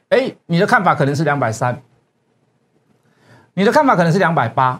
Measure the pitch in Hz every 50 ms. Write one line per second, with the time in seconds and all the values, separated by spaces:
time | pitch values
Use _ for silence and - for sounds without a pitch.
0 | _ - 190 247 269 214 - _ _ - 170 170 208 202 240 233 175 175 147 147
1 | 143 139 143 135 165 147 143 139 127 110 110 - 127 123 113 - - _ _ _
2 | _ _ _ _ _ _ _ _ _ _ _ _ _ _ _ _ _ _ _ _
3 | _ _ _ _ _ _ - - _ _ - 175 196 240 233 302 294 262 220 170
4 | 170 165 156 196 180 165 165 147 120 113 - 139 131 127 127